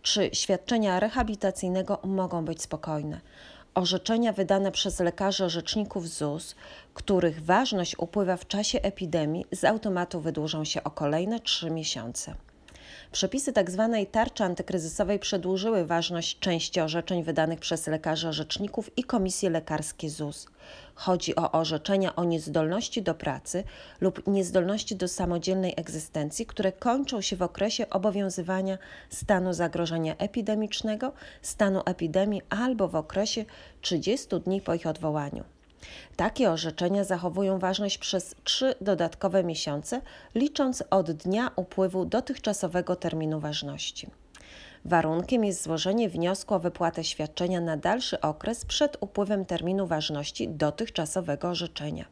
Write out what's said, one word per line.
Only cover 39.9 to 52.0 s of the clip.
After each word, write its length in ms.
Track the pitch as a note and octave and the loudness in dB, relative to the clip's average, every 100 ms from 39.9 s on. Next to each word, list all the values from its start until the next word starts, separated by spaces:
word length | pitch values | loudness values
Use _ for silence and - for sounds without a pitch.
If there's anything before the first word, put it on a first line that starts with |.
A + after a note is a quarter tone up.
| B3 - - - | -6 -6 -18 -4
licząc 500 | A3+ C#4+ - C4+ B3+ - | 2 2 2 0 0 4
od 220 | F#3+ E3 | 4 4
dnia 380 | D#3 F3+ G3+ B3+ - | 0 0 2 2 -2
upływu 480 | F3 - F#3+ F#3+ | -4 2 2 2
dotychczasowego 920 | F3 G#3+ B3+ C4 - G#3 F#3 F3+ F3 F3+ | 0 0 0 -4 -2 0 0 0 0 0
terminu 440 | E3+ D#3+ D#3 D#3 | 0 -2 -2 -2
ważności. 680 | D3+ D3 C#3+ C#3+ - - - - - - - - - - | -2 -4 -6 -6 -8 -8 -14 -16 -20 -20 -20 -20 -20 -14
Warunkiem 600 | - E3+ D#3+ D#3+ F3+ B3+ | 4 4 6 2 2 2
jest 180 | G#3 F3 | 2 0
złożenie 460 | D#3 D#3+ F3+ G#3+ A3 | -2 0 2 2 2
wniosku 460 | E3 F3 F#3+ - | 2 0 0 0
o 40 | G3 | 0
wypłatę 460 | F3 F3 E3+ E3 | 0 0 -2 0
świadczenia 560 | D#3+ - D3+ - F3 F3+ | -6 -4 -4 -2 0 0
na 160 | E3+ D#3 | 0 0
dalszy 440 | F3 A#3 B3 - | 0 0 0 0
okres 440 | D3+ D3+ - A#3 | 0 -2 -4 -4
przed 320 | - - G3+ - | -4 2 2 0
upływem 440 | G3+ - G3+ G#3 | -4 -2 2 0
terminu 420 | F#3 E3+ D#3+ F#3+ F#3 | 0 -2 0 0 2
ważności 640 | D#3+ D3+ D3+ D3+ - - | 0 0 -4 -4 -4 -6
dotychczasowego 1000 | D#3 D3+ D3+ A3+ - D#3 F#3+ E3+ C#3+ F3+ | 2 0 0 -4 -2 -2 -2 -2 -2 0
orzeczenia. 560 | E3+ E3+ - D3+ D#3 | -2 -4 -6 -6 -6